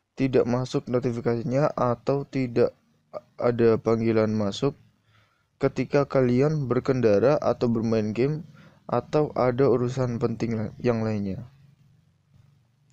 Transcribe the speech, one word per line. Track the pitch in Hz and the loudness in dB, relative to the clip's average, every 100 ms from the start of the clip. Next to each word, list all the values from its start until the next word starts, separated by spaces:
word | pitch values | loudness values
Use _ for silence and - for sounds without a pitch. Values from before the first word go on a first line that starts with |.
| _ - | _ -4
tidak | 135 123 | 0 2
masuk | 120 123 127 143 - | 2 -2 -2 -4 -2
notifikasinya | 123 127 117 120 117 120 131 151 | -2 -2 -2 -2 -2 -2 0 0
atau | - 123 120 - 139 139 | 0 -2 -2 -2 -4 -2
tidak | 135 127 120 120 - _ _ _ - _ - | -4 -2 0 0 -2 _ _ _ -18 _ -4
ada | 120 117 117 110 | -2 2 4 4
panggilan | 110 113 113 110 110 | 2 0 2 2 0
masuk | 107 101 98 139 139 _ _ _ _ _ _ _ - | 0 -4 -2 -4 -4 _ _ _ _ _ _ _ -4
ketika | 135 - 123 143 | -4 -2 0 0
kalian | 135 135 127 123 147 156 127 | 2 2 2 2 2 0 0
berkendara | 123 123 131 113 101 120 151 | -2 0 2 4 4 4 2
atau | - 120 123 | 0 0 0
bermain | 113 113 113 107 | 0 0 0 -2
game | 107 135 156 - - - _ - | 0 -2 -2 -10 -20 -20 _ -4
atau | 120 - 151 151 - | -4 -2 -2 0 0
ada | 127 123 135 | 0 2 2
urusan | 120 123 131 127 117 | 2 0 -2 -4 -2
penting | 117 117 117 110 | -4 -2 -4 -4
la-, | 104 - | -6 -4
yang | 120 113 110 | -2 -2 -2
lainnya. | 107 101 92 - _ _ _ _ _ _ _ _ _ _ _ _ _ _ | -4 -6 -8 -12 _ _ _ _ _ _ _ _ _ _ _ _ _ _